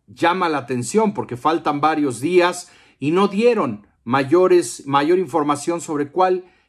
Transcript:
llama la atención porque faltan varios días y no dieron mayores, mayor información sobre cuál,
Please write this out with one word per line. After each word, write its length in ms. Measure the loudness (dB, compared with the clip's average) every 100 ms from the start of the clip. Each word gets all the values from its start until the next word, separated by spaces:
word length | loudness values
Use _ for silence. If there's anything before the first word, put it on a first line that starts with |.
| _
llama 420 | -2 0 0 -2
la 80 | -2
atención 560 | -4 -6 -2 0 0
porque 240 | -2 -8 -2
faltan 440 | -2 0 -2 0
varios 380 | 0 0 -2 -2
días 520 | 0 2 2 -2 -14 _ _ -8
y 120 | -2
no 160 | 0 0
dieron 580 | 2 2 2 -2 -6 _ _
mayores, 840 | -2 -2 2 4 6 4 2 -8 -2
mayor 320 | 0 2 0
información 640 | 0 -2 0 -2 -2 -6
sobre 300 | -4 -6 -4
cuál, 340 | 0 0 0 -6 _